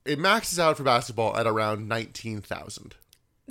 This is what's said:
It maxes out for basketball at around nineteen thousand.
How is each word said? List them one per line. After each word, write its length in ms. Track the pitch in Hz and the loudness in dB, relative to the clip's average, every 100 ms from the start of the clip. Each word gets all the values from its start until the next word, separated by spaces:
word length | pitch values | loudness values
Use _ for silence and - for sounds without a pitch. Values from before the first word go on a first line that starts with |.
It 140 | 139 147 | -4 0
maxes 400 | 190 220 - 175 | 4 4 2 2
out 200 | 160 147 | 2 2
for 60 | |
basketball 540 | 135 120 120 113 110 107 | 4 2 2 -2 0 2
at 80 | 113 | 0
around 420 | 107 107 107 107 | 0 0 -2 -4
nineteen 540 | 113 110 - 113 104 | -6 -6 -10 -10 -10
thousand. 540 | - 85 - - - - _ _ _ _ - | -8 -12 -12 -16 -18 -20 _ _ _ _ -18